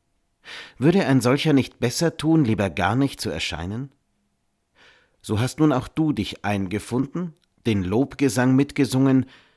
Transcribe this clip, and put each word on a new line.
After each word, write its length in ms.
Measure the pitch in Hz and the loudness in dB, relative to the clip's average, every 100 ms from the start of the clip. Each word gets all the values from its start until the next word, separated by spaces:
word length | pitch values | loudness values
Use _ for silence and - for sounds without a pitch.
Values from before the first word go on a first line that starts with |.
| _ _ _ _ - - - - | _ _ _ _ -20 -20 -18 0
Würde 300 | 139 196 131 | 2 4 4
ein 160 | 131 | 2
solcher 320 | 120 143 160 | 4 2 2
nicht 260 | 139 - - | 2 2 -4
besser 380 | 120 - 165 165 | -4 -2 -2 -2
tun, 260 | 156 160 | 2 2
lieber 240 | 120 107 98 | 2 0 -2
gar 280 | 76 90 123 | -2 0 0
nicht 220 | 139 - | -2 -4
zu 120 | 107 | -8
erscheinen? 640 | 78 - 82 90 110 139 _ _ _ _ _ _ _ _ _ _ _ _ _ | -6 -8 -8 -8 -8 -12 _ _ _ _ _ _ _ _ _ _ _ _ _
So 180 | - 104 | -6 -2
hast 180 | 123 - | -2 0
nun 140 | 151 | 2
auch 160 | 131 - | 2 -2
du 240 | - 156 | -2 -2
dich 320 | 104 95 - | -2 -6 -6
eingefunden, 880 | 101 101 95 104 - 120 139 170 175 - _ _ | -4 -4 -4 -6 -4 -4 -4 -6 -8 -12 _ _
den 180 | 117 104 | -2 -2
Lobgesang 720 | 90 110 143 - 139 135 127 | 0 -2 -2 0 0 2 2
mitgesungen, 720 | 131 139 - 131 131 135 131 - - _ | 2 2 0 0 2 4 2 0 -8 _